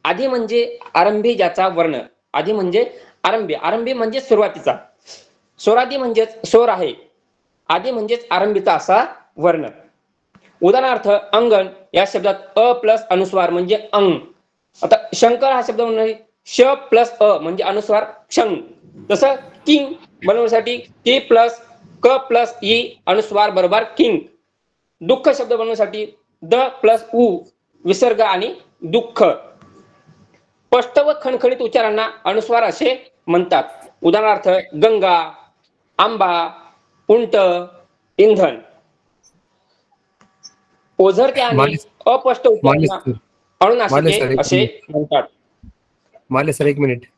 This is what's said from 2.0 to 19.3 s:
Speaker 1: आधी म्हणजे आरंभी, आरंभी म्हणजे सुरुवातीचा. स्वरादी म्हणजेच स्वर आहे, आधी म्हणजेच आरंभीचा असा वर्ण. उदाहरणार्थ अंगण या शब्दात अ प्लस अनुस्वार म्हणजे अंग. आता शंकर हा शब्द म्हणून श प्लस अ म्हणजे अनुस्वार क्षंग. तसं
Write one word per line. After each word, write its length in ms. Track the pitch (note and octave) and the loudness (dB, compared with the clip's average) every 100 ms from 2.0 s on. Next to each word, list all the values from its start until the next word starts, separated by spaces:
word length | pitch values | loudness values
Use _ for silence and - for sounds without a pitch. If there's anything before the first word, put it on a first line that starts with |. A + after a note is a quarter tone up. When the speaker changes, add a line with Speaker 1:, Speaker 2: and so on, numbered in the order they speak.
| - _ _ | -10 _ _
Speaker 1:
आधी 180 | C#3+ E3 | -6 -4
म्हणजे 480 | G#3+ F#3 G3 A#3+ - - _ | -2 -2 -2 -2 -8 -20 _
आरंभी, 300 | F3+ A3 F#3 | -2 -2 -4
आरंभी 400 | D3+ E3 A3 A#3 | -4 -4 -4 -4
म्हणजे 280 | B3+ A3+ C4 | -4 -4 -6
सुरुवातीचा. 540 | C4 G#3+ G3+ - C#3+ - - _ - - _ _ _ _ | 0 0 0 -2 -6 -6 -12 _ -20 -20 _ _ _ _
स्वरादी 380 | - A#3 B3+ C#4 | 2 2 0 -4
म्हणजेच 520 | B3+ A3 A3 - - | -2 -2 -2 -6 2
स्वर 180 | A3+ A#3 | 2 4
आहे, 240 | F#3 D#3 A2+ _ _ _ _ _ _ - | 0 -4 -8 _ _ _ _ _ _ -4
आधी 220 | E3+ A3+ | -4 -2
म्हणजेच 360 | A#3+ G#3+ A#3+ - | -6 -6 -6 -4
आरंभीचा 420 | F3+ G#3 G3 F#3+ | -2 0 0 0
असा 320 | E3 - G3+ C4 - _ - | -2 2 0 0 -8 _ -2
वर्ण. 300 | E3+ E3 A#2+ - _ _ _ _ _ _ _ _ | -2 -2 -6 -16 _ _ _ _ _ _ _ _
उदाहरणार्थ 460 | F3 B3 C4 A#3 G3+ | 2 2 0 -2 0
अंगण 580 | G3+ - G#3+ A#3+ G3+ F#3+ - _ | -2 0 0 2 0 0 -12 _
या 120 | E3 F#3+ | -2 0
शब्दात 280 | G3+ G3 F#3+ - - | -2 -4 -4 -4 2
अ 160 | A#3+ | 2
प्लस 360 | A#3+ G#3+ A3 G#3+ | 2 0 0 0
अनुस्वार 400 | F#3 F#3 F#3+ E3+ | -2 0 0 0
म्हणजे 400 | F3 F3+ G#3+ - | -2 -2 -4 -2
अंग. 180 | G#3 G3 C#3+ - _ _ _ _ _ | 0 2 0 -8 _ _ _ _ _
आता 120 | - A3+ - | 2 2 2
शंकर 380 | - A#3 A#3+ C4+ | 0 0 2 0
हा 100 | B3+ A#3+ | 0 -4
शब्द 140 | G#3+ | -4
म्हणून 280 | A#3 A3 A3 A3 _ _ - | -4 -2 -4 -6 _ _ -8
श 160 | - | 2
प्लस 580 | B3+ C#4 - A3+ A#3 - | 2 2 0 2 2 2
अ 180 | G#3+ F3 | 2 2
म्हणजे 260 | D#3+ F#3 | -2 -6
अनुस्वार 400 | F#3+ G3+ G#3 G#3+ | -4 -4 -2 -4
क्षंग. 520 | A3 - _ - A3 F3 - - _ - - | -4 -14 _ -2 -2 -4 -10 -20 _ -20 -4
तसं 240 | G3+ C#4 | 0 2